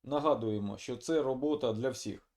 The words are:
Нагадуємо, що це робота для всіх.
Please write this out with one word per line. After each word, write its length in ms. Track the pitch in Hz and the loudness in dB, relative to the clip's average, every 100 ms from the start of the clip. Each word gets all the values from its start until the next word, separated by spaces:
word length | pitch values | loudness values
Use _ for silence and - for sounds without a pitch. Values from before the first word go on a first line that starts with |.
Нагадуємо, 720 | - 147 151 131 110 107 101 101 | -2 2 4 4 2 0 -2 -6
що 200 | - 123 | -8 -8
це 240 | - 160 | 0 2
робота 520 | 135 131 143 147 127 | 2 0 0 2 0
для 160 | 110 131 | 0 -2
всіх. 400 | 131 113 98 _ | -2 -8 -10 _